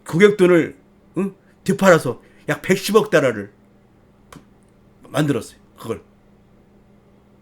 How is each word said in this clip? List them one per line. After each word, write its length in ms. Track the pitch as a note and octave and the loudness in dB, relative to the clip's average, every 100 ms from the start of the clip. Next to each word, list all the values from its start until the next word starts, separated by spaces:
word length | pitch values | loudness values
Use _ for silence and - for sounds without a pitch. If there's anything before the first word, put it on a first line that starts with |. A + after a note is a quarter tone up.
| - | -8
고객 300 | D#3+ G3+ G3+ | 2 2 4
돈을, 400 | F3 F3 B2+ - _ _ _ - | 2 2 0 -8 _ _ _ -8
응? 160 | G3 - _ _ - | -8 -10 _ _ -8
뒤팔아서 580 | F#3+ F#3+ D#3+ C3+ A#2 _ _ - | 0 4 4 2 -10 _ _ -10
약 140 | D3 | -8
백십억 480 | - F#3 - G#3 G#3 | -2 -4 0 0 2
달러를 420 | E3 C3+ A2 G2+ _ _ _ _ _ _ _ _ - _ _ _ _ _ _ - | 0 0 -4 -10 _ _ _ _ _ _ _ _ -20 _ _ _ _ _ _ -10
만들었어요. 500 | C3 D3 B2+ - - _ - | -4 -2 -4 -6 -20 _ -20
그걸. 240 | A2+ G#2+ - _ _ _ _ _ _ _ _ _ _ _ _ _ | -12 -12 -14 _ _ _ _ _ _ _ _ _ _ _ _ _